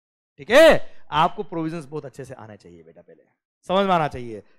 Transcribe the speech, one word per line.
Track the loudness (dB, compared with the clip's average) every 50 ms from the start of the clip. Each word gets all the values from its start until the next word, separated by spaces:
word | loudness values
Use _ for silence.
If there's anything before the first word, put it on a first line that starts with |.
| _ _ _ _ _ _ _
ठीक | -14 -2 4
है, | 6 8 8 8 8 4 0 -4 -10 -16 -10 -4
आपको | 0 0 0 0 -2 -6
प्रोविजंस | -12 -10 -8 -8 -6 -8 -8 -10 -12
बहुत | -14 -14 -14 -14
अच्छे | -14 -16 -18 -18
से | -16 -18
आने | -18 -20 -20 -20
चाहिए | -20 -20 -20 -20 -20
बेटा, | -20 -20 -20 -20
पहले | -20 -20 -20 _ _ _ _ _ _ _ _ _ _ -2
समझ | -2 0 2
में | 2 2
आना | 0 0 -2
चाहिए, | -6 -10 -12 -12 -14 -16 -16 _ _